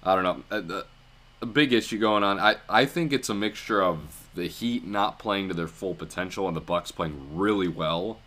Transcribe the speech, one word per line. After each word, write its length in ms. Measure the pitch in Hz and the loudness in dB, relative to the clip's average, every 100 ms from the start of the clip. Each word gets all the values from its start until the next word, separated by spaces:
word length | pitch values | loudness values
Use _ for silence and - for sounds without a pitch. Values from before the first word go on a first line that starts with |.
I 100 | 92 | 4
don't 100 | 95 | 4
know. 200 | 92 87 - | 4 0 -4
A, 260 | 107 85 92 | -6 -4 -8
a, 40 | - - - - - - | -8 -18 -20 -20 -20 -10
a 40 | 120 | -2
big 260 | 110 147 | 2 4
issue 240 | 117 110 110 | 4 2 0
going 260 | 110 104 | 2 4
on. 160 | 101 98 | 4 4
I, 180 | 107 107 - | 4 2 2
I 160 | 107 139 | 4 4
think 260 | - 165 | 2 0
it's 180 | 135 - | 0 0
a 40 | |
mixture 480 | 101 107 - - 104 | -2 -2 -4 -2 2
of 180 | 92 80 73 - - 90 | 4 2 -6 -18 -12 -6
the 100 | 87 | -6
Heat 380 | - 117 120 - | -4 -2 -2 -4
not 320 | 101 104 - | -2 -2 -2
playing 300 | 113 98 95 | -2 -2 -2
to 80 | 87 | -4
their 120 | 82 | -4
full 280 | - 95 82 | -4 -6 -6
potential 520 | 80 - 92 - 82 | -8 -6 -6 -2 -2
and 80 | 82 | -4
the 60 | |
Bucks 300 | 76 87 - | -2 -2 -2
playing 380 | - 82 71 69 78 | -6 -6 -6 -10 -2
really 320 | 101 104 90 | 2 2 0
well. 520 | 82 78 85 101 110 | -2 -2 -2 -4 -8